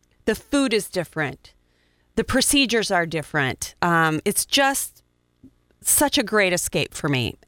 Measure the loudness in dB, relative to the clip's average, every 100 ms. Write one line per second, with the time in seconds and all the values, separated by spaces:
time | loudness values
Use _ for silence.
0 | _ _ -4 -4 -2 -2 0 -2 -2 -6
1 | -6 -6 -6 -8 -18 _ _ _ _ _
2 | _ -4 0 0 2 2 2 0 0 0
3 | 0 -4 -4 -2 -2 -4 -12 -4 0 2
4 | 2 0 -2 -2 0 2 2 0 -6 -12
5 | _ _ _ _ -20 _ _ _ -2 2
6 | 2 2 2 2 2 0 -2 -2 -4 -4
7 | -2 0 -2 -4